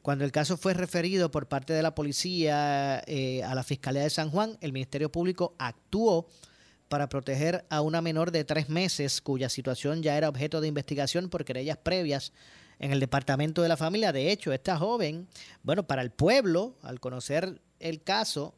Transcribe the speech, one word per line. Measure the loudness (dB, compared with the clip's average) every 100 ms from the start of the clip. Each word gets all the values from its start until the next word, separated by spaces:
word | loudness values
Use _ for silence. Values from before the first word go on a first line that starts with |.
Cuando | 0 0
el | 2
caso | 0 0
fue | 0 0
referido | 0 0 0 2 2 2
por | 0 -2
parte | -4 0
de | 2
la | 2
policía, | 0 -2 -2 -2 0 2 2 2 2 2 -2
eh, | -2 -2 -2 -2
a | -2
la | -4
Fiscalía | -2 -4 -2 0
de | 0
San | 0 0
Juan, | 0 -2 -4
el | -8
Ministerio | -6 -6 -4 -2
Público | 0 -2 0 -4 -2
actuó | -6 -6 _ 2 4 4 0 -20 -20 _ -20 _ _
para | -2 0
proteger | -4 -2 0 0 0 -2
a | 0
una | 2 0
menor | 0 0 2
de | 0
tres | 0 0 2
meses | 0 0 0 0 -2
cuya | 0 0 0
situación | -2 -2 -2 0 0
ya | 2 2
era | 2
objeto | 0 -2 0
de | 0
investigación | -2 -2 -2 0 0 -2
por | -6
querellas | -4 -4 -4 -4
previas | -2 0 0 -2 -4 _ -20 -20 -20 -8
en | 0
el | 2
Departamento | 2 0 2 0 2 2
de | 2
la | 2
Familia. | 2 2 2
De | 2 0
hecho, | 0 -2
esta | -2 0 0
joven, | 0 0 -2 -4 -12 -18 -20 -10
bueno, | -2 -2 0
para | -2
el | -2
pueblo, | 2 6 6 4 2 0 -8
al | -14 -8
conocer | -8 -8 -2 -2 -2 -8 _ _
el | -8 -6
caso | -2 -2 0 -4 -6